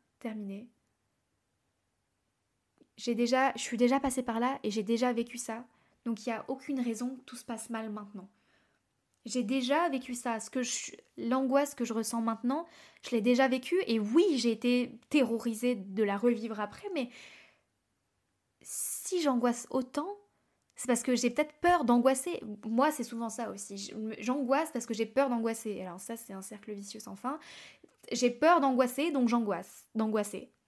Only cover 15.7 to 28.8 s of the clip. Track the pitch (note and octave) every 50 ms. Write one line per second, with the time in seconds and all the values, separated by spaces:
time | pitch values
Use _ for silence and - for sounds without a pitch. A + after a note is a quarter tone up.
15.7 | B3 G3 F#3 G3 F#3+ G#3+ G#3+ G3+ G3 G3+ A3 B3 A#3 G#3 A3 G#3+ A3 G#3+ G#3 G#3
16.7 | - - - G4+ F#4 D4 A#3+ B3 - - - - - - - _ _ _ _ _
17.7 | _ _ _ _ _ _ _ _ _ _ _ _ _ _ _ _ _ _ - -
18.7 | - - - - - - - - F#4+ F4 D#4 C#4+ B3+ A#3+ B3 A#3+ A#3+ A#3+ - -
19.7 | - C4 B3+ B3+ - D4 D#4 G4 G#4 G4+ _ _ _ _ _ _ _ _ _ _
20.7 | _ - - B3 A#3+ A#3+ - C4 B3 A3+ B3+ A#3+ A#3+ - D4+ D4+ - _ - F4
21.7 | F4+ E4 C4 A3 A#3+ B3 A#3 C4+ C4 C4+ - F4+ E4+ - - G#3+ G#3 G#3 - A3
22.7 | A3+ A#3+ C#4 D#4 D4+ C4 A#3 - A#3 A3+ A#3 A3+ A3 - A#3 G#3 G3 G3 - -
23.7 | G3 G3 G3+ - - A3 G#3+ A3 A3 - G#3 A#3+ C4 D4 C4+ A#3 C4+ D4 D#4+ D#4
24.7 | - A#3 - - A3 G#3 A3+ G#3+ - C4+ C#4 C4 A#3+ A#3 A3+ A3+ A3 A3+ - A3
25.7 | G3+ F3+ F#3 F#3 E3+ F#3+ - - A#3 A3+ - - F#3+ F#3+ F#3+ - G#3 G3+ G3+ G#3+
26.7 | G#3 G3+ G3+ G3+ - G#3+ - G3+ G3 G3 - B3+ D4 D#4 - - - - - -
27.7 | - _ - _ _ _ - - - A#3+ B3 A#3+ A#3+ - D4+ D#4+ F4 D#4+ C#4 C4+
28.7 | B3+ B3